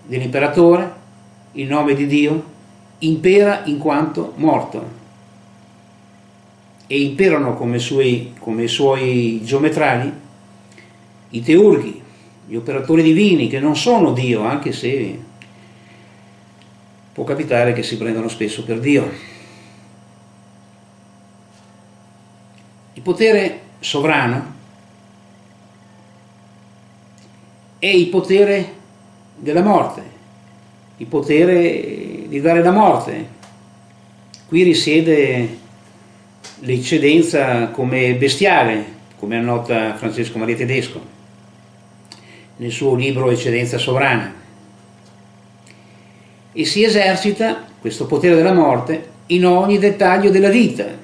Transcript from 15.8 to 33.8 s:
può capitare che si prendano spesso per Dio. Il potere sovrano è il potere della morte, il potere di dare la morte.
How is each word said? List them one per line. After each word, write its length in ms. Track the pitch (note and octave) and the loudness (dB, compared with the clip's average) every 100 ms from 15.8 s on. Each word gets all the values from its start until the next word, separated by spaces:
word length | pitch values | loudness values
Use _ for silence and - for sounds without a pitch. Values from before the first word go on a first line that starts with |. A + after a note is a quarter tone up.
| - - - - - - _ _ - - - _ _ | -20 -20 -20 -20 -20 -20 _ _ -20 -20 -20 _ _
può 100 | - | -12
capitare 500 | B2 D#3 D3+ A#2+ A#2+ | -8 -6 -2 0 2
che 100 | A2+ | 0
si 140 | A2 A2+ | -4 -6
prendano 300 | A2+ A2+ A2+ | -6 -4 -6
spesso 360 | - G#2+ - | -6 -6 -6
per 160 | - A#2 | -8 -4
Dio. 300 | C3 C#3 G#2 - - - - - - - - - - - - - - - - _ _ _ _ _ _ _ _ - - - - - _ _ - - - - - - _ | 0 0 0 -8 -18 -20 -20 -20 -20 -20 -20 -20 -20 -20 -20 -20 -20 -20 -20 _ _ _ _ _ _ _ _ -20 -20 -20 -20 -20 _ _ -20 -20 -20 -20 -20 -20 _
Il 80 | - | -10
potere 600 | F3+ E3+ F3+ D3+ D3 - - - | -4 2 4 4 0 -6 -18 -14
sovrano 800 | - C#3+ D3+ D3 B2 B2 - - - - _ _ _ - - - _ _ _ _ _ - - - _ _ - - - - _ _ - - - - - - _ _ | -6 -2 0 0 0 -4 -8 -18 -20 -20 _ _ _ -20 -20 -20 _ _ _ _ _ -20 -20 -20 _ _ -20 -20 -20 -20 _ _ -20 -20 -20 -20 -20 -20 _ _
è 80 | F#3 | 0
il 200 | F#3 E3+ | 2 2
potere 680 | F#3 F3+ F#3+ G3+ G3 E3+ - - - - - - - | 0 2 4 4 2 -4 -12 -20 -20 -20 -20 -20 -12
della 280 | C#3+ D#3+ | -2 0
morte, 400 | G3+ F3+ - - - - - - - - - - - - | 2 2 0 -8 -18 -20 -20 -20 -20 -20 -20 -20 -20 -18
il 100 | A#2 | -6
potere 1200 | D3+ - D3+ F3+ F3+ E3+ - - - - E3 - | -4 0 2 4 4 2 -2 -8 -10 -12 -14 -10
di 120 | C#3+ | -2
dare 200 | D#3 E3+ | 2 2
la 100 | E3+ | 4
morte. 560 | G3+ G3+ - - G#2+ A2 - - - - - | 4 4 2 -4 -10 -12 -16 -20 -20 -20 -20